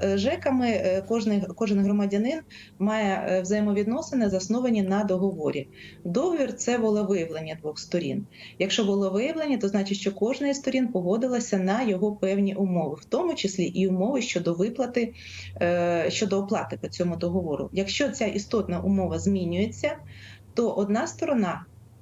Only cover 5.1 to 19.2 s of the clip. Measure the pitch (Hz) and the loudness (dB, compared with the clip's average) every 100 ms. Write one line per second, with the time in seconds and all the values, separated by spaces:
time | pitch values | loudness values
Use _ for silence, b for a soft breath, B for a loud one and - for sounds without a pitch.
5.1 | 185 196 165 147 143 139 B B B 175 | 2 0 0 -2 -2 -8 B B B -2
6.1 | 196 359 330 254 - - 240 220 208 196 | 0 2 2 0 -2 0 2 2 2 2
7.1 | 196 165 156 156 156 156 151 - 175 143 | 0 -2 -6 -8 -8 -8 -8 -4 -2 -2
8.1 | 135 - B B B 202 - 202 202 190 | -4 -8 B B B 0 2 2 2 2
9.1 | 196 269 320 302 240 202 202 196 202 196 | 0 0 -2 -2 0 0 0 0 -2 -2
10.1 | 202 220 269 277 277 262 262 247 185 175 | -2 -2 0 -2 0 0 0 0 0 0
11.1 | 226 254 240 240 196 185 220 240 185 208 | 0 2 0 0 0 2 2 2 2 0
12.1 | 208 190 202 196 190 196 175 151 151 - | 0 0 2 2 2 0 2 0 -4 -2
13.1 | 262 359 294 190 185 175 185 190 185 208 | 0 0 -2 -2 0 0 2 2 2 2
14.1 | 277 - 180 170 170 220 233 247 240 233 | 0 0 -2 0 0 0 0 -2 0 -2
15.1 | B B B B - 175 175 175 170 156 | B B B B -2 2 2 2 2 0
16.1 | - 208 196 202 196 - 117 151 - 175 | 0 0 0 0 -2 -2 -8 -8 -2 -2
17.1 | 165 175 185 170 139 - 185 196 - 277 | 0 0 0 0 -2 -2 -2 -2 0 0
18.1 | - 214 208 - 226 190 175 196 196 180 | 0 -2 -2 -2 -2 0 -2 2 2 2
19.1 | 160 | 0